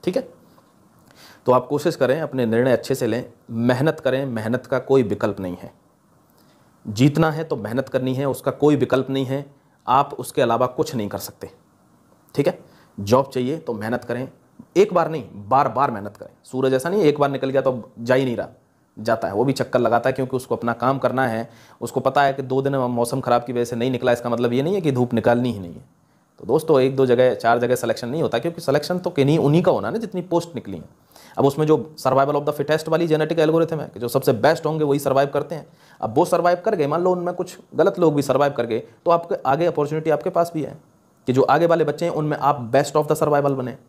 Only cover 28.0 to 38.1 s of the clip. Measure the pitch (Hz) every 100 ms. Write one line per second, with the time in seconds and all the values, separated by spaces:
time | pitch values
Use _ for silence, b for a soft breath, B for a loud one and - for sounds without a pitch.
28 | 120 147 123 117 165 165 - 143 - 180
29 | 180 170 135 160 143 156 180 127 101 196
30 | 226 185 165 170 170 135 101 90 - _
31 | B B B B 135 135 156 156 107 -
32 | 131 131 139 143 143 147 147 156 160 160
33 | 170 156 151 165 156 160 160 160 - -
34 | 120 135 131 117 139 160 151 156 151 139
35 | 143 131 139 143 - 160 - b b b
36 | - 113 175 175 170 175 - - 143 156
37 | 180 180 175 175 180 - - - 165 185
38 | 165